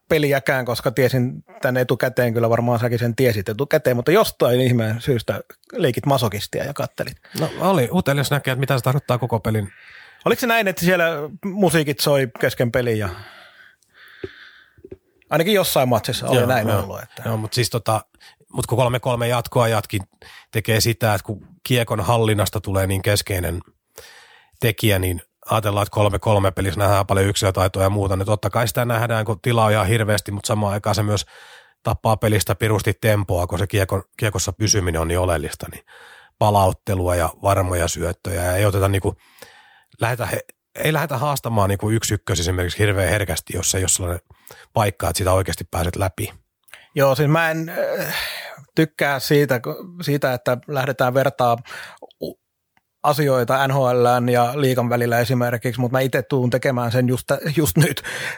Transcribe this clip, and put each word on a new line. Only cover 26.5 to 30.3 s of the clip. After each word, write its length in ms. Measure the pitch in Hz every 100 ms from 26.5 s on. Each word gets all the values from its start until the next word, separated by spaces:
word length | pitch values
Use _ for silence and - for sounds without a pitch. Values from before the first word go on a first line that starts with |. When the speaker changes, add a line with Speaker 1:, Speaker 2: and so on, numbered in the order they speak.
Speaker 2:
pelissä 300 | 92 95 80
nähdään 260 | 98 98 98
paljon 200 | 98 98
yksilötaitoa 560 | - 98 95 95 98
ja 80 | 95
muuta, 260 | 104 98 95
niin 100 | 98
totta 240 | 107 104
kai 180 | 117 117
sitä 160 | 131
nähdään, 400 | 120 113 120 113
kun 160 | 110 98
tilaa 240 | 123 117 110
on 60 |
ihan 140 | 107 95
hirveästi, 460 | 117 104 101 -